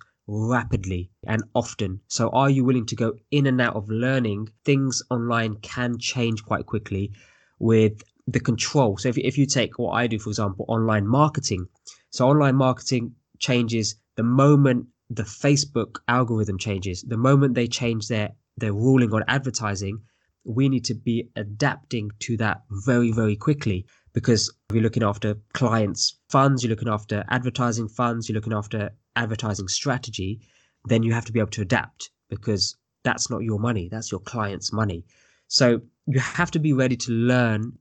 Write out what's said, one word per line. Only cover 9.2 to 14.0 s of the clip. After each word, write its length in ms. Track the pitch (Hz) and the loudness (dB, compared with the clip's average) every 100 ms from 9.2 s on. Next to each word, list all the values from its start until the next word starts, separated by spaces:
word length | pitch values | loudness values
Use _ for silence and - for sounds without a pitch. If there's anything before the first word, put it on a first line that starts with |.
| 120 135 | 0 2
you 80 | 139 | 2
take 320 | 135 107 - | 2 -2 -2
what 140 | 107 | -2
I 160 | 104 120 | 0 0
do, 120 | 110 | -2
for 100 | 107 | -4
example, 340 | 104 101 98 113 | -4 -4 -4 -2
online 360 | 113 113 107 101 | 0 2 2 2
marketing. 640 | 135 151 143 - 92 90 _ - - _ | 4 4 2 -4 -4 -6 _ -20 -20 _
So 180 | - 127 | 2 4
online 260 | 147 139 127 | 6 4 4
marketing 580 | 131 123 - 123 117 - _ - | 2 0 -2 -2 -2 -12 _ -8
changes 560 | - 123 113 113 107 - | 0 2 2 0 -2 -6